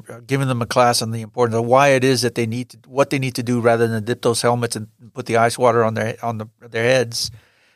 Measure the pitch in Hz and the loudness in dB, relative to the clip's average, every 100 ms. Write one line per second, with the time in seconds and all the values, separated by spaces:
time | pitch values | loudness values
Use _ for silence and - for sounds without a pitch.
0 | - 117 120 135 135 123 117 127 123 117 | -12 -18 -4 -2 0 -2 0 2 4 2
1 | 113 113 110 123 120 113 117 131 143 135 | -2 -6 -6 -2 0 0 2 4 4 4
2 | 131 127 120 - 113 120 123 110 - 131 | 2 0 -2 -2 -4 -4 -8 -14 -6 -2
3 | 139 143 131 120 120 123 117 117 117 113 | 0 -2 -4 -4 -2 0 2 4 2 0
4 | 107 120 123 113 120 120 117 110 107 _ | -4 -2 -2 0 0 0 -2 -6 -12 _
5 | 117 - 117 113 113 - 123 117 110 110 | -18 -12 -2 2 2 2 2 2 2 0
6 | 110 - 117 110 107 _ 120 113 117 131 | -6 -6 -8 -8 -10 _ -10 -2 0 0
7 | 117 117 - - _ _ _ | 0 -6 -10 -12 _ _ _